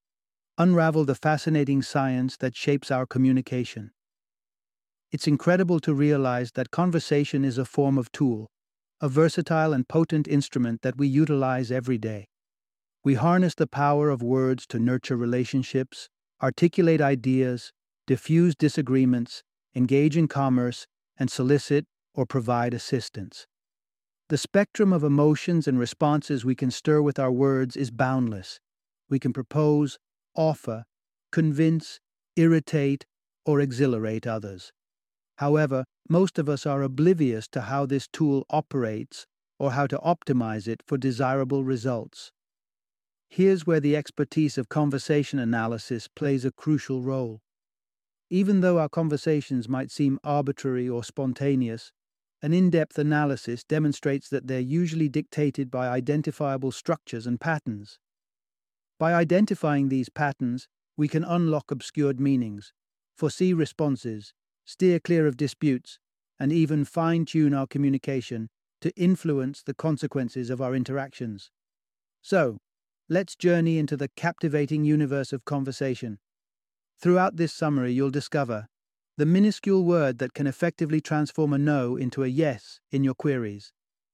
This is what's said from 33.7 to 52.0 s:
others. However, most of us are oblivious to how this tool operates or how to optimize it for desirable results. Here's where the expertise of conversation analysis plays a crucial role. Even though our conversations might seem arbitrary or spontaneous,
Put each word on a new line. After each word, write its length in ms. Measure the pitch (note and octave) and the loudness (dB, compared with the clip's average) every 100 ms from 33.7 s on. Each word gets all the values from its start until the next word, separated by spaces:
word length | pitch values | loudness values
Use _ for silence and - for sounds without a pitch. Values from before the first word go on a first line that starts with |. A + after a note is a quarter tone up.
| A#2+ C#3 A2+ A2 A2 A#2+ | 2 0 0 -2 -4 -4
others. 460 | A2 G2+ F#2 - _ _ _ _ _ _ - | -6 -8 -14 -18 _ _ _ _ _ _ -4
However, 480 | C#3+ D3+ D3 C3 C3 _ - | 0 2 2 0 -4 _ 0
most 280 | E3 F#3+ - | 2 2 0
of 120 | D3 | -4
us 160 | C#3+ D3+ | -4 -2
are 160 | C#3 | -2
oblivious 640 | C#3 C3 E3 F3 C#3 A2 - | -2 2 2 4 0 -2 -6
to 80 | C3+ | -8
how 240 | G#2+ C#3 C#3 | -6 -4 -2
this 240 | C#3 - | -4 -4
tool 340 | - D#3 C#3 - | -2 0 0 0
operates 800 | D#3 - C#3 A2+ A2 - - - _ _ - | -4 -2 -4 -4 -6 -10 -16 -20 _ _ -6
or 120 | C#3 | -2
how 160 | B2+ C#3 | 0 -2
to 100 | C#3 | 0
optimize 680 | E3 F3 - B2+ A2+ G#2+ G#2 | 0 0 0 -2 -2 -4 -6
it 160 | A2+ - | -8 -4
for 120 | C#3 | -2
desirable 680 | C3 A#2+ C3 C3+ B2+ C#3 | -2 -2 -2 -2 -2 -2
results. 680 | C3 B2+ B2+ A#2+ - - - _ _ _ _ _ _ _ _ _ _ | -2 -2 -4 -6 -8 -16 -20 _ _ _ _ _ _ _ _ _ _
Here's 360 | - F#3+ F#3+ E3+ | 0 2 2 2
where 140 | D#3 | 2
the 160 | C#3+ D3 | 2 0
expertise 600 | - - C#3+ - D3+ - | -2 -6 -2 0 0 -2
of 100 | A#2+ | -4
conversation 720 | D#3 D3 C3+ - D3 C#3 C#3 | 0 0 0 0 0 0 -2
analysis 720 | A#2 A#2 A2+ A2+ - A#2+ - | -2 -2 -2 -6 -8 -10 -10
plays 300 | - D3 C#3 | -6 -2 0
a 80 | C3 | -2
crucial 500 | - - D3 - C3 | -4 -2 -2 -2 -6
role. 380 | B2+ C3+ A#2+ G#2+ _ _ _ _ _ _ _ _ - | -4 -4 -6 -10 _ _ _ _ _ _ _ _ -2
Even 300 | F3+ G3+ G3 | 0 2 4
though 180 | F3+ F3 | 4 2
our 120 | D3+ | 0
conversations 800 | - D#3+ D3 E3 D3+ - C3 A2+ | -2 -2 -2 0 -2 -2 -4 -4
might 200 | C3 B2+ | -4 -6
seem 300 | - C#3+ C3+ | -2 0 0
arbitrary 680 | D3 D3 C#3 C3+ C3+ B2+ B2 | -2 -2 -2 -4 -4 -2 -2
or 120 | A#2+ | -4
spontaneous, 920 | A2+ - C3 B2 C#3 C3+ A#2+ A#2 - _ | -6 -6 -4 -2 0 0 0 -6 -14 _